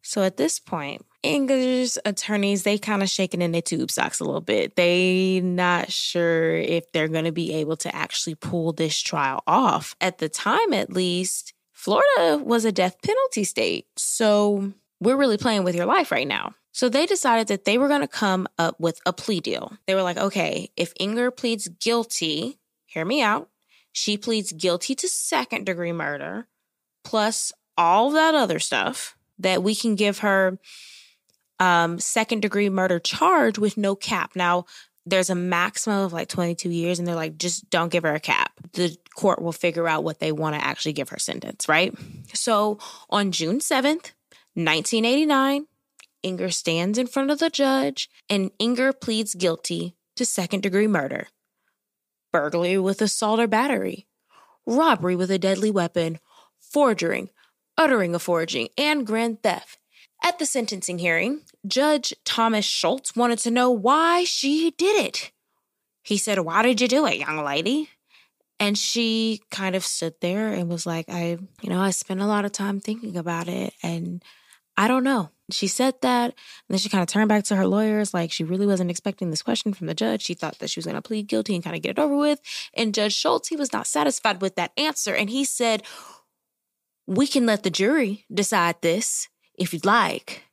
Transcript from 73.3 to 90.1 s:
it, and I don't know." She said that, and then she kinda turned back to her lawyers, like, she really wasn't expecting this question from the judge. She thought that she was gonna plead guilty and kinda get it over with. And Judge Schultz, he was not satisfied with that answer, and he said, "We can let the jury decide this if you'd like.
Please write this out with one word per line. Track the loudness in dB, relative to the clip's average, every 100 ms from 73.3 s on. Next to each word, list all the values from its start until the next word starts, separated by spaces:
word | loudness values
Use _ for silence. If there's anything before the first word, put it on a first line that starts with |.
| -6 -4
it, | -6 -6 -6
and | -6 -4 -6 -10 -14 -20 _ _ _ 0
I | 2
don't | 2
know." | 2 0 -2 _ -8
She | -4 -2
said | 0 0 0
that, | 0 2 0
and | -4 -20 -20 _
then | -2
she | 0
kinda | 0 2
turned | 2 4
back | 2 2
to | 2
her | 4
lawyers, | 4 2 0 0
like, | -2 -4
she | -4
really | -4 0 2
wasn't | 2 0
expecting | -2 -6 -4 -4
this | -4
question | -2 -2 -2
from | -4 -6
the |
judge. | -2 -2 -2
She | -4
thought | -6 -8 -8
that | -8
she | -6
was | -6
gonna | -8
plead | -6 -6 -2
guilty | -4 -2 -4
and |
kinda | -4 -6
get | -4
it | 0
over | 0 2
with. | 2 0 -4 -12 -10
And | -4 -2
Judge | 0 -2
Schultz, | 0 0 0 -2
he | -4
was | -2
not | -4 -2
satisfied | 0 0 0 -2 0
with | -4 -2
that | -6 -2
answer, | -2 -2 -4
and | -2 -2
he | -2
said, | -2 0 0 0 -4 -20 -20 -20 _ _ _ _ _ _ _ _ -4
"We | 0 2
can | 2 2
let | 2
the | 0
jury | 0 2 2 0 -4 _
decide | -2 0 2 2 2
this | 0 0 -2 -4 -8 _ _ -6
if | -4
you'd | 0 4
like. | 4 2